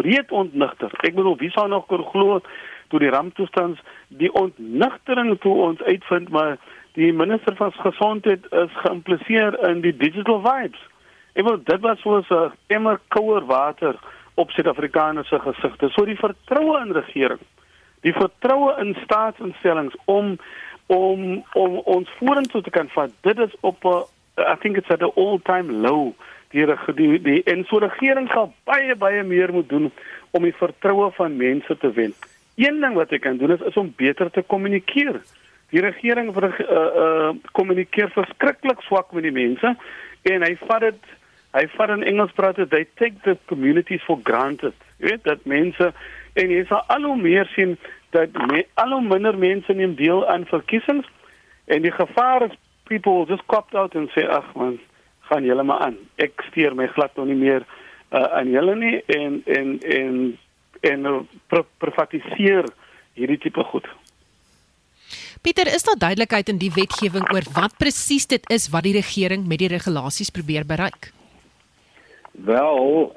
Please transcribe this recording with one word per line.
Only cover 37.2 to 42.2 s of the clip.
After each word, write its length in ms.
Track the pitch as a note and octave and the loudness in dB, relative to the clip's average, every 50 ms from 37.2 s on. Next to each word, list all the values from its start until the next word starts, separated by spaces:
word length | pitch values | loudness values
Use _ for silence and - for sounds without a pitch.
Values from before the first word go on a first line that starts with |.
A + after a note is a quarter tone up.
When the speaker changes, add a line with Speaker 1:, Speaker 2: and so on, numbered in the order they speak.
| D#3 D#3 D#3+ - - - | 0 -2 -2 -6 -10 -8
Speaker 1:
kommunikeer 580 | - - F#3+ F#3+ F3+ F3+ F3+ - - G#3+ G#3 F#3 | -2 -2 0 0 0 0 -2 -2 0 -2 -2 0
verskriklik 720 | - G#3+ F#3 - - - - C#4 C4+ - - C4+ B3 - | 0 -2 -4 -4 -4 -2 -2 -2 -2 -2 -2 -2 -2 -2
swak 300 | - - G3 F#3+ F3+ - | -2 -2 0 0 0 -2
met 120 | F3+ E3+ D#3+ | -6 -4 -2
die 80 | D#3 | -2
mense 440 | C3+ C3 B2 A#2 B2+ - - A#3+ B3 - - - - - - - - _ | 0 0 0 0 0 0 0 0 -2 -2 -8 -20 -18 -18 -20 -20 -14 _
en 200 | - F#3+ F#3+ F#3 | -2 0 0 2
hy 140 | E3+ E3+ F3 - - - | 2 0 -2 -2 -2 -2
vat 120 | A3+ A3+ | 0 2
dit, 220 | A3+ A3 G#3+ A3 - - - _ _ _ _ _ _ _ - | 2 0 -2 -2 -14 -20 -20 _ _ _ _ _ _ _ 0
hy 140 | C3 D3+ D#3 | 0 0 0
vat 220 | - - G#3+ G#3+ | 0 -2 0 0
in 140 | G#3 G3+ G#3+ | 0 0 0
Engels 280 | - G3 G#3 | 0 2 2